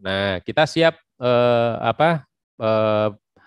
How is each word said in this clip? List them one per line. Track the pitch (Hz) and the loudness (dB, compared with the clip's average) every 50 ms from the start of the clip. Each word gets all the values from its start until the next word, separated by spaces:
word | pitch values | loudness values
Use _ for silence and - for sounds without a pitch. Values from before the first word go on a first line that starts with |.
| 95 | -8
Nah | 95 95 98 98 98 95 87 | -6 -4 -2 -2 -2 -4 -4
kita | - - 107 151 156 147 | -6 -4 0 0 0 0
siap, | - 160 165 165 - - _ _ _ | 2 2 2 2 0 -2 _ _ _
eh, | - 127 123 123 120 123 123 120 117 117 117 110 - | -4 -2 0 2 2 2 2 2 2 0 0 -2 -2
apa, | 117 117 113 - 151 170 165 147 - _ _ _ _ _ _ - | -2 -2 0 0 0 0 0 -2 -6 _ _ _ _ _ _ -6
eh, | 117 110 110 110 110 107 107 107 107 104 104 - _ _ _ _ _ | -2 0 0 0 0 0 0 0 -2 -2 -4 -8 _ _ _ _ _